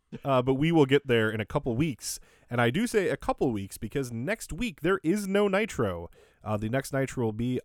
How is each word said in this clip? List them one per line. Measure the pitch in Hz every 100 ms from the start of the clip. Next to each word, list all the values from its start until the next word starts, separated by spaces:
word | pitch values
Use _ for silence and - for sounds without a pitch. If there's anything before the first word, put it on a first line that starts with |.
| _ -
uh, | 143 131
but | 123 131
we | 160
will | 165 131
get | 139 131
there | 117 110
in | 110
a | 104
couple | 151 131 117
weeks. | 165 113 - - - _ -
And | 120
I | 120
do | 196 240
say | 214 165
a | 135
couple | - 262 151
weeks | 104 98 -
because | 113 139 123
next | 113 139 220 -
week | 156 240 156
there | 165 196
is | 151 208 196
no | 196 202
Nitro. | 190 226 - 107 85 85 - _ _
Uh, | 104 107
the | 107
next | 131 -
Nitro | 135 135 - 113
will |
be | 107 120 127